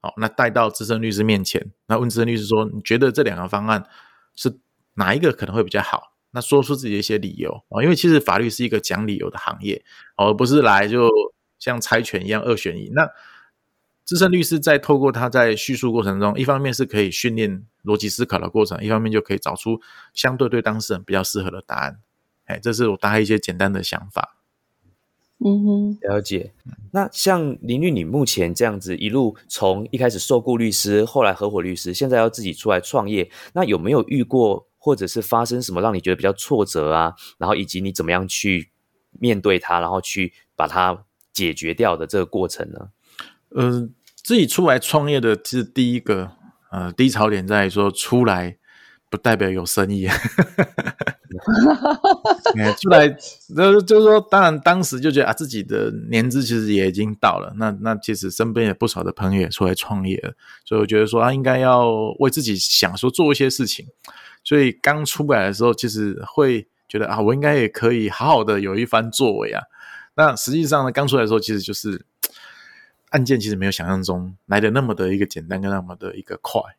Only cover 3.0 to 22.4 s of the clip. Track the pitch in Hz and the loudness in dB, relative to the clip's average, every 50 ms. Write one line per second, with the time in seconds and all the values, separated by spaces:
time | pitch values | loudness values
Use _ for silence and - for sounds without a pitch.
3 | 135 131 110 - 143 113 98 87 90 92 101 101 104 110 110 104 92 _ _ - | 2 2 2 2 0 0 0 -4 -8 -4 -4 -4 0 0 -2 -2 -2 _ _ -20
4 | - _ _ _ _ _ _ - - 131 113 _ _ _ _ _ _ _ _ - | -20 _ _ _ _ _ _ -4 -4 -4 -4 _ _ _ _ _ _ _ _ -2
5 | 98 92 101 143 170 160 123 - - - 92 113 110 - - 101 101 - - - | 0 0 0 2 2 0 0 0 -6 -6 -2 -2 -2 0 0 -4 -2 -2 -4 -6
6 | - - _ _ _ _ _ 123 120 - - 143 131 117 143 131 135 117 101 101 | -6 -10 _ _ _ _ _ -10 -2 2 4 4 4 2 -2 -6 -4 -4 -4 -4
7 | 107 - 107 107 95 98 - - - - - - _ _ - 110 127 160 180 - | -2 -2 -2 -2 -2 -4 -8 -8 -8 -8 -8 -10 _ _ -6 -2 2 2 2 2
8 | - 175 160 151 - - 95 98 110 117 107 - 123 117 110 107 - - 98 98 | 4 6 4 6 4 4 0 2 0 -2 -4 -4 -4 -2 -2 -2 -2 -2 -4 -4
9 | 107 107 101 - - 90 87 - - - - - 95 101 98 - _ _ - - | -2 -4 -4 -4 -6 -6 -8 -8 -8 -8 -8 -6 -6 -6 -6 -6 _ _ -20 -20
10 | - - _ - 101 104 107 104 127 120 135 151 135 113 101 98 101 104 110 120 | -20 -18 _ 0 2 2 4 4 2 4 4 6 6 6 6 4 4 2 2 4
11 | 120 117 110 107 104 - _ _ _ _ _ _ - - 127 117 113 - - 113 | 4 6 6 4 2 0 _ _ _ _ _ _ -6 -6 -6 -4 -2 0 0 0
12 | 117 - - 95 90 95 107 107 - 123 120 101 - 95 85 90 101 - - 139 | 0 0 -4 -6 -4 -2 -4 -2 0 -2 -2 -2 -2 -6 -6 -8 -10 -4 0 0
13 | 160 151 - - - - - - _ _ _ _ _ _ _ _ _ _ _ _ | 0 0 -2 -14 -20 -20 -20 -20 _ _ _ _ _ _ _ _ _ _ _ _
14 | _ - 175 175 185 190 180 180 165 - 170 156 143 - 151 143 - - 147 139 | _ -4 0 2 4 4 4 2 2 0 -2 -2 2 2 2 2 4 2 2 4
15 | 131 139 123 117 120 123 113 135 120 117 110 104 - - 135 120 - 123 113 117 | 4 2 2 0 -4 0 2 4 4 4 2 0 -2 -6 -6 -2 -2 0 0 0
16 | 107 98 95 98 101 104 104 - 135 123 143 135 139 135 123 - 135 - - 107 | 0 0 0 0 0 0 0 0 0 0 0 0 0 -4 -2 -2 -4 -2 0 0
17 | 104 95 82 - - 127 113 113 113 104 98 92 104 _ _ _ _ 101 107 107 | 0 0 0 -2 -4 -2 -2 0 -2 -2 -4 -6 -10 _ _ _ _ -2 0 0
18 | 104 104 95 - 123 120 - 90 87 87 - 107 107 101 92 - 107 107 110 110 | 0 -4 -2 -4 -4 -2 -2 -4 -4 -2 0 0 0 0 0 -6 -4 -2 -2 -2
19 | 113 110 107 107 104 - 98 95 - - - 85 - 117 113 110 _ - - - | -2 0 -2 -2 -2 -2 -6 -4 -4 -6 -8 -6 -4 -4 -6 -6 _ -16 -20 -20
20 | - _ _ - - 135 127 123 135 120 123 120 113 117 107 110 110 - 107 90 | -20 _ _ -2 -2 -2 0 0 0 0 0 -2 -2 -2 -4 -4 -4 -6 -6 -8
21 | 95 - 95 98 95 - - 104 92 92 87 95 - _ - - 69 69 - 104 | -4 -2 -2 -2 -2 -2 -4 -4 -6 -6 -8 -10 -12 _ -8 -6 -6 -8 -8 -12
22 | _ _ _ _ _ _ _ _ | _ _ _ _ _ _ _ _